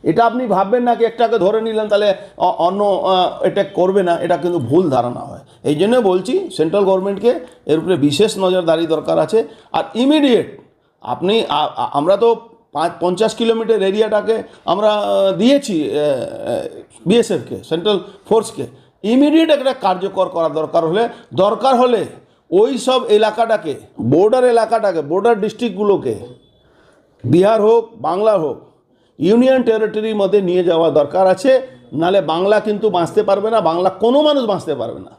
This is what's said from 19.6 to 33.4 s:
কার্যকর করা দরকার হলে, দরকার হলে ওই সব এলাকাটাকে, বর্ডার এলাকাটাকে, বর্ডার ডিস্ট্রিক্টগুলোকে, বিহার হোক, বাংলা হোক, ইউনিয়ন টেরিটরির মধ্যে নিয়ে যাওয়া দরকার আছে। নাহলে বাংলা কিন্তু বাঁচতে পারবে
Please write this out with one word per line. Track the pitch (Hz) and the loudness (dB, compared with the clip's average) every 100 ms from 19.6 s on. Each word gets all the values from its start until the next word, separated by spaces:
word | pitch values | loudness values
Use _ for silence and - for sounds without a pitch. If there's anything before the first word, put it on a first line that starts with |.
| 262 | 0
কার্যকর | 254 196 180 190 190 180 | -2 -2 -2 -4 -2 -2
করা | 170 160 | -2 -2
দরকার | 147 151 165 160 | -2 -2 -2 0
হলে, | 190 233 - - | 0 -2 -6 -8
দরকার | 127 202 220 262 247 | 0 0 0 0 2
হলে | 247 226 147 - _ _ _ | 2 0 -2 -12 _ _ _
ওই | 175 233 254 | 2 2 0
সব | 254 254 | 0 0
এলাকাটাকে, | - 208 214 214 220 214 165 123 - - 117 | 2 2 2 0 -2 -2 -4 -10 -14 -6 0
বর্ডার | 151 208 254 | 2 4 4
এলাকাটাকে, | 247 233 220 226 202 165 | 4 2 2 0 0 -2
বর্ডার | 143 180 214 226 | -2 0 2 0
ডিস্ট্রিক্টগুলোকে, | 214 - 240 185 208 185 127 98 - - _ _ _ _ _ _ _ _ | -2 -4 -6 -2 0 0 -2 -8 -12 -20 _ _ _ _ _ _ _ _
বিহার | 113 165 196 220 | 0 2 4 2
হোক, | 208 233 226 - | 4 2 0 -8
বাংলা | 151 180 220 202 | -6 0 0 0
হোক, | 151 110 - _ _ _ _ - | -2 -8 -16 _ _ _ _ -4
ইউনিয়ন | 165 233 262 262 | 2 4 4 2
টেরিটরির | 233 220 214 214 220 214 | 2 0 -2 -4 -4 -2
মধ্যে | 196 202 | 0 0
নিয়ে | 180 180 | 2 0
যাওয়া | 180 165 165 | 0 2 2
দরকার | 151 143 185 190 | 2 0 2 2
আছে। | 185 262 254 - - - | 2 2 2 0 -18 -12
নাহলে | 147 170 202 | -4 0 0
বাংলা | 160 165 190 214 | 0 -2 2 2
কিন্তু | 214 208 208 | 0 -2 0
বাঁচতে | 180 160 214 | 0 0 0
পারবে | 208 196 | 0 0